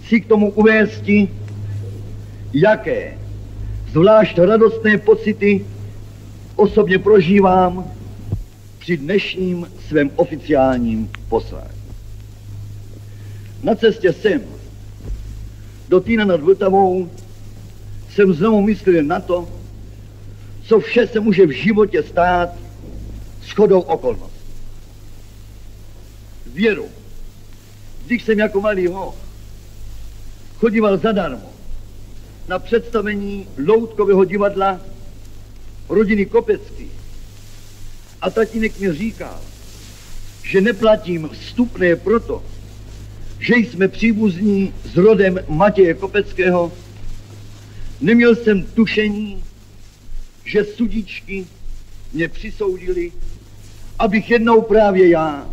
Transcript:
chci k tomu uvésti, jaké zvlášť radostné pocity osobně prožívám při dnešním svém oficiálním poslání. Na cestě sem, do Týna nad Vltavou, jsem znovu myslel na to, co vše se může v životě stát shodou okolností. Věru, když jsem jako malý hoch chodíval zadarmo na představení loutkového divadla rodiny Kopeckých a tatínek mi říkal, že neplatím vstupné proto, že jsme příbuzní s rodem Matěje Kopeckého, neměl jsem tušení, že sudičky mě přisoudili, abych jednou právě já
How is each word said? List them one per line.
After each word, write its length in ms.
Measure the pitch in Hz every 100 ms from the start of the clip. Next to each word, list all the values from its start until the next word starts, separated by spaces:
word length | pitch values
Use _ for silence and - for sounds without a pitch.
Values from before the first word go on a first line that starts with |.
chci 200 | - 226
k 60 | -
tomu 240 | 220 208
uvésti, 760 | 202 214 220 214 - 196 208 196 - - - - - - - - - - - -
jaké 640 | 131 190 220 160 117 82 - - - - - - - -
zvlášť 460 | 156 190 220 214 -
radostné 600 | 180 220 220 - 214 208
pocity 680 | - - 202 214 202 202 - - - - - - - - - -
osobně 440 | 202 214 180 185
prožívám 920 | 190 214 160 202 190 185 185 180 180 - - - - - - - - -
při 180 | - 170
dnešním 680 | 139 202 - 180 185 175 170 - -
svém 240 | 147 143 -
oficiálním 920 | 131 156 - 147 131 127 117 110 104 - -
poslání. 520 | 113 - - - - - - - - - - - - - - - - - - - - - -
Na 120 | 175 214
cestě 380 | 220 - 185
sem, 280 | 160 208 175 - - - - - - - - - - - - - - -
do 100 | 185
Týna 260 | 180 226 208
nad 160 | 175
Vltavou, 680 | 147 190 202 190 196 180 175 - - - - - - - - - -
jsem 200 | - 196
znovu 280 | 156 214 214
myslel 420 | 202 208 - 170
na 160 | 147 180
to, 300 | - 180 170 - - - - - - - - - - - -
co 140 | 220
vše 280 | - 240 -
se 120 | 220
může 260 | 214 185 180
v 60 |
životě 520 | 123 151 208 202 175
stát 460 | 147 - 175 180 175 - - - - - - - - - -
shodou 300 | - 208 190
okolností. 580 | 175 160 131 113 - - - - - - - - - - - - - - - - - - - - - - -
Věru, 400 | 123 220 202 - - - - - - - - - - - - -
když 180 | 240
jsem 160 | - 214
jako 220 | 214 196
malý 260 | 208 202 180
hoch 280 | 190 180 - - - - - - - - - - - - - - -
chodíval 400 | 233 214 214 196
zadarmo 560 | 214 202 170 123 - - - - - - - - - - -
na 120 | 185
představení 880 | - 226 - 226 208 208 202 202 190 - 143
loutkového 580 | 226 226 - 202 190 185
divadla 540 | 202 202 196 196 185 - - - - - - - - - - -
rodiny 360 | 180 208 214 190
Kopeckých 680 | 226 214 208 - - - - - - - - - - - - - - - -
a 80 | 180
tatínek 500 | 214 214 226 220 -
mi 140 | 196
říkal, 480 | 151 220 - 143 90 - - - - - - - - - -
že 180 | - 190
neplatím 680 | 196 240 226 214 175 170 156
vstupné 680 | - - - 240 - 180 170
proto, 480 | - 226 - 113 - - - - - - - - - -
že 160 | - 240
jsme 320 | 208 165 190
příbuzní 840 | - 226 214 220 170 208 196 190 - -
s 40 | 165
rodem 420 | 196 214 196 185 -
Matěje 460 | 156 208 202 180
Kopeckého, 800 | 165 190 202 196 - 180 180 170 - - - - - - - - - - - - -
neměl 340 | 180 233 240 233
jsem 280 | 220 202
tušení, 800 | 160 - 226 208 214 202 214 - - - - - - - - - - - -
že 180 | 208
sudičky 840 | 202 - 233 208 190 - - 196 175 - - - - - -
mě 140 | 151 165
přisoudili, 840 | - 220 - 202 185 180 180 170 - - - - - - - - -
abych 300 | 214 214 -
jednou 320 | 233 233 226
právě 480 | 220 208 208 185 185
já 380 | 165 156 143 -